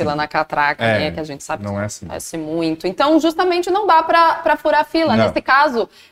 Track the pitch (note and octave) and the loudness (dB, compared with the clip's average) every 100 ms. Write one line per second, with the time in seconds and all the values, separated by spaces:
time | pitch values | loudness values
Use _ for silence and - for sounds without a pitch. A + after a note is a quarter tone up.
0 | D#3 D3 D3+ D#3+ D#3 D3 D3 D3+ A#2 G#2+ | -4 -4 -4 -4 -4 0 -2 0 0 0
1 | - E3+ D#3 C#3+ - D#3 G#2 G2+ G#2 - | -2 -4 -8 -10 -10 -8 -6 -6 -6 -8
2 | E2+ - - E3 D#3 E3 E3 D#3+ F3+ F#3 | -12 -12 -10 -10 -6 -4 -2 -2 -4 0
3 | C#4+ D#4+ D#4 D#4+ F4+ F4 F4 F#4 G4+ E4 | 2 4 2 0 0 0 0 0 2 2
4 | E4 E4+ E4 D4+ D#4+ D4+ D#4 D4 D4+ E4 | 4 4 4 2 0 0 0 0 0 0
5 | D#4+ A3 G#3+ - - C4 D4+ A#3 G3 - | 2 2 2 0 2 2 2 0 -4 -8
6 | - | -6